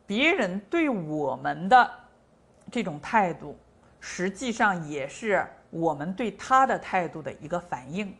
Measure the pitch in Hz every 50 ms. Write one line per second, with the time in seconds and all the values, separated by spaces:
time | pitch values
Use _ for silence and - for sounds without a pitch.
0 | _ - 202 226 285 320 392 349 220 180 180 202 - - - 339 320 285 240 190
1 | 160 151 151 151 143 135 127 123 139 143 147 156 175 196 254 247 - - - -
2 | - - _ _ _ _ _ _ _ _ _ _ - - - 165 143 180 143 147
3 | - - - 220 196 170 151 131 - 113 110 - _ _ _ _ _ _ _ -
4 | - - - - 180 196 196 - 277 247 214 - 233 208 185 175 160 147 151 143
5 | 135 139 - - 233 220 196 165 - - - - _ - - 165 165 165 147 139
6 | 147 180 190 - 247 214 - - - - 262 262 269 262 208 170 - - - 190
7 | 175 151 131 160 143 135 104 - 147 156 175 175 175 - 156 131 127 127 160 196
8 | 214 190 -